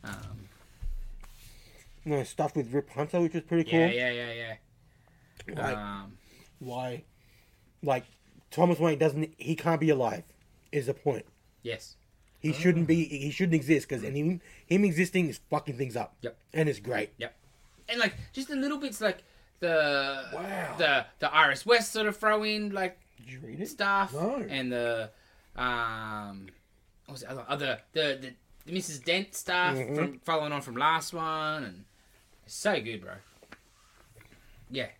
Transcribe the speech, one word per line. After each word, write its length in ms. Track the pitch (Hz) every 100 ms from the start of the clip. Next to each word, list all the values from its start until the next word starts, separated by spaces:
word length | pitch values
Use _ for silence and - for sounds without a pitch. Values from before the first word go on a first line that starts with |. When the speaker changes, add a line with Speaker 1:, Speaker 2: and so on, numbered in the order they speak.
Speaker 1:
Um, 440 | 101 101 101 107 - - - - - - - - - - - - - - - -
Speaker 2:
No, 180 | - 147
stuff 320 | 127 - 151
with 180 | - 120
Rip 160 | 135 139
Hunter, 300 | - 151 180
which 140 | 170
was 80 | 165
pretty 260 | - 170 156
Speaker 1:
yeah, 180 | 165 165
Speaker 2:
cool. 80 | 120
Speaker 1:
yeah, 140 | 123
yeah, 220 | 120 120
yeah. 1200 | 117 117 110 _ _ _ _ _ _ _ - - -
Speaker 2:
Like, 140 | 135 110
Speaker 1:
Um, 420 | 101 101 98 101 _ - - _
Speaker 2:
why? 420 | 127 123 127 120 - _ _ _ _ _ _ _
Like, 220 | 143 127 - _ _ - _
Thomas 260 | - 175 170
Wayne 200 | 165 147
doesn't, 360 | 156 143 156 -
he 180 | - 160
can't 240 | 175 165
be 100 | 160
alive, 320 | 139 117 101 - _ _ _ _
is 160 | 151 123
the 80 |
point. 300 | 135 151 117 - _ _ _
Speaker 1:
Yes. 340 | 117 113 - - _ _ _ _
Speaker 2:
He 160 | 156
shouldn't 320 | 147 175 165 160
be, 180 | 165
he 260 | 151 143 139
shouldn't 240 | 139 185
exist, 320 | 160 131 151 -
'cause 140 | 131
and 140 | 104 139
him, 240 | 151 180 - - -
him 160 | 180
existing 440 | 202 160 180 185 165
is 120 | 117 _
fucking 260 | 147 - 120
things 180 | 135
up. 220 | 113 110 _
Speaker 1:
Yep. 160 | - - _
Speaker 2:
And 140 | 156 156
it's 100 | 117
great. 320 | 104 113 107 -
Speaker 1:
Yep. 180 | 117 - _ _ - - -
And, 80 | 240
like, 140 | 214 - -
just 160 | - 269
the 80 | 285
little 220 | 277 294
bits, 220 | 285 208
like, 160 | 214 180 - - _ _
the, 680 | 170 160 147 143 139 135 131
Speaker 3:
Wow. 420 | 151 190 196 156 147
Speaker 1:
the, 260 | 156 139 - -
the 120 | 147
Iris 320 | 156 151 127 202
West 260 | 233 214
sort 140 | 220 214
of 100 | 208
throw 260 | 220 214
in, 260 | 214 214 208
like, 280 | 196 185 - _ _
Speaker 2:
Did 120 | 120
you 80 | 131
read 200 | 120 135
it? 80 | 196
Speaker 1:
stuff, 460 | - 196 196 196
Speaker 3:
No. 220 | 139 185 277 214
Speaker 1:
and 240 | 139 127
the, 380 | 123 120 117 107 - _ _ _
um, 920 | - 123 120 117 110 110 107 104 98 95 - _ _ _ _
what 80 | -
was 80 | 139
the 100 | -
other, 140 | 131 117
oh, 100 | 143
the, 220 | 139 127 _
the, 80 | 160 151 135
the, 120 | 131 123 _ -
the 80 | -
Missus 280 | 185 180 147
Dent 340 | 143 180 202
stuff 420 | - - 180 180 135
Speaker 2:
Mm-hmm. 180 | 120
Speaker 1:
from, 240 | 147 175 -
following 320 | - 160 151
on 100 | 147
from 140 | 131 120
last 360 | 147 160 156
one, 520 | 170 160 156 156 156
and 200 | 120 90 101 _ _ _ _ _ -
it's 80 |
so 260 | - 208 175
good, 220 | 110 110
bro. 100 | 92 95 - - - - _ _ _ _ _ - - - - - -
Yeah. 160 | 131 110 -